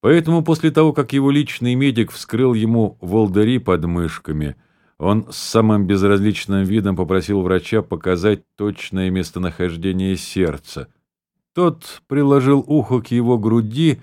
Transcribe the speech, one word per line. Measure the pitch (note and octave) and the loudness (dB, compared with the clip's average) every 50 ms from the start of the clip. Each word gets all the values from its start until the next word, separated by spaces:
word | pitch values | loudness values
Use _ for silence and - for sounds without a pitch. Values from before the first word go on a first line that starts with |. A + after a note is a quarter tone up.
Поэтому | - A#2 D#3 E3+ E3 D#3+ E3 E3+ | 4 4 4 4 4 2 0 0
после | D#3+ E3 D#3+ D#3 - D#3+ | 2 0 0 0 0 0
того, | - D#3 D#3 D#3+ | 2 4 2 2
как | D3 - C#3 - | 2 0 -4 -2
его | C#3 C#3 C3+ C#3 | 0 0 2 2
личный | C#3 D3 D3 - - - A#2+ B2 B2 | 2 2 0 -2 -6 -4 -2 -2 0
медик | B2+ C#3 C#3+ A#2+ A2+ G#2+ - | 2 0 0 2 0 -2 -2
вскрыл | - - - - - A2 C3 B2+ A#2+ | -4 -16 -12 -6 -2 0 2 2 2
ему | A2 A2 A2 A#2 A#2 A2 G2+ - _ | 2 0 2 2 2 0 0 -2 _
волдыри | - F2 F#2+ A2 A2 G2+ F2+ G2+ G#2+ A2+ B2+ B2 | -8 -2 0 2 2 2 2 2 2 2 0 -2
под | B2 - F#2 E2+ D#2 | 0 0 0 0 0
мышками, | F2 E2+ F2 E2+ E2 - - _ - D#2 D2+ D2+ C#2+ C2+ _ _ _ _ _ _ _ _ _ | -2 -2 -2 -2 -4 -6 -8 _ -6 -6 -4 -4 -6 -8 _ _ _ _ _ _ _ _ _
он | D2+ F#2 G#2 A2 G2+ - | -2 0 0 0 -2 -6
с | - | -12
самым | - - - - A2+ A2 A2 G#2+ G#2 G2+ | -12 -12 0 2 2 4 4 4 2 2
безразличным | F2+ G2+ F#2+ F#2+ G2+ G2+ G2 G2+ G#2+ G2 - - - G2 G2 G2 | 2 2 2 4 4 4 4 2 0 -2 -2 -4 -2 -2 -2 0
видом | F#2 G#2 A2+ G2 G2+ F#2+ | 0 0 0 0 -2 -2
попросил | E2+ F#2 D#2 F#2+ F#2+ E2+ G2 G#2 G2 | -2 -2 0 0 -2 0 0 -2 -2
врача | F2+ F2+ F#2 F2+ E2+ - - A2 | 0 0 0 0 0 0 -2 -2
показать | - - F#2+ D#2+ - F#2 F2+ E2+ F2+ G#2+ G#2 - _ _ _ | -2 -2 -8 -6 -2 -2 -2 0 2 0 0 0 _ _ _
точное | _ G#2 G#2 G2 - - - - F#2+ F#2 F#2 | _ -6 -6 -6 -8 -12 -8 -6 -4 -2 -2
местонахождение | F#2 F#2 F2 - - F2+ F2+ F2+ D#2+ - F2+ F2+ E2 E2 E2 F#2+ F#2 F#2 F#2+ F#2+ F#2+ | -2 -2 -4 -6 -6 -6 -6 -6 -4 -4 -4 -4 -4 -4 -4 -4 -2 -2 -2 -2 -2
сердца. | E2+ - - - F#2+ F#2 E2 D2 C#2+ _ - - E2 D2+ _ _ _ _ _ _ _ _ _ _ _ _ _ _ | -4 -6 -8 -2 -2 0 0 -2 -6 _ -14 -14 -14 -14 _ _ _ _ _ _ _ _ _ _ _ _ _ _
Тот | F3 F3+ E3+ E3 - - - - - _ _ | 0 0 0 0 -2 -14 -20 -20 -20 _ _
приложил | C3+ C#3+ C#3+ C#3 C#3 C#3 B2+ C3+ C#3+ C#3 C3+ | -2 0 2 4 4 4 4 4 2 2 2
ухо | - D3 D3+ A2+ A2 B2+ B2 | 0 0 0 0 0 -4 -4
к | A2+ - | -4 -2
его | A#2+ A#2+ A#2+ A#2+ B2 A#2 | -2 0 2 2 0 2
груди | G2+ A2 A2 A#2 A2 G#2+ A2 C#3 E3 D#3+ C3 - | 2 2 2 2 0 0 -2 0 0 0 0 0